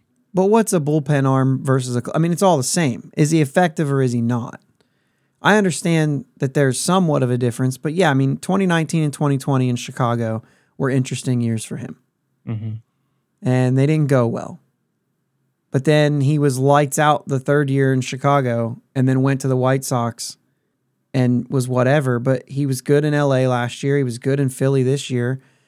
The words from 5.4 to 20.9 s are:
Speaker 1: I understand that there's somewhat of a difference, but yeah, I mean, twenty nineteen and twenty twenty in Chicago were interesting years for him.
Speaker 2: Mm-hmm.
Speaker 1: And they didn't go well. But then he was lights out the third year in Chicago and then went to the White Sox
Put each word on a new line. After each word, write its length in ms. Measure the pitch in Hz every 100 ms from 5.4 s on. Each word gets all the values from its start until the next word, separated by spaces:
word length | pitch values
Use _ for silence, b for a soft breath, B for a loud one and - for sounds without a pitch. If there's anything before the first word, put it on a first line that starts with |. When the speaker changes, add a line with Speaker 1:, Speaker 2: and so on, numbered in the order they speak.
Speaker 1:
I 140 | 160 214
understand 680 | 196 143 170 165 151 143 - -
that 160 | 135
there's 240 | 147 135 123
somewhat 440 | - 190 170 143
of 80 | 127
a 60 | 123
difference, 400 | 123 113 131 131
but 160 | 156
yeah, 180 | 165 170
I 20 |
mean, 240 | 135 135 147
twenty 260 | - 190 190
nineteen 380 | 165 156 165
and 100 | 151
twenty 240 | - 147 135
twenty 320 | - 131 127
in 80 | 120
Chicago 640 | - 135 120 120 113 110 b b b b
were 120 | 139
interesting 500 | 131 131 127 135 123
years 240 | 117 110
for 140 | - 127
him. 200 | - - _ _ _ _ 127
Speaker 2:
Mm-hmm. 260 | 110 110 110 _ _ _ _ _ _
Speaker 1:
And 360 | 127 127 127 131
they 80 | 139
didn't 240 | 156 143
go 180 | 135 117
well. 320 | - - 175 _ _ _ _ _ _ _ _ _ _ _
But 140 | 135 143
then 360 | 151 147 147
he 180 | 135 151
was 180 | 143 127
lights 400 | 135 143 143 160
out 300 | 151 151 -
the 120 | 135
third 300 | 139 143 139
year 220 | 139 135
in 80 | 131
Chicago 800 | 123 131 143 143 127 117 113 117 _ 135
and 120 | 131
then 140 | 131
went 200 | 135 135
to 60 | 135
the 100 | 127
White 260 | 127 135
Sox 540 | - 127 117 - - - _ _ _ _ _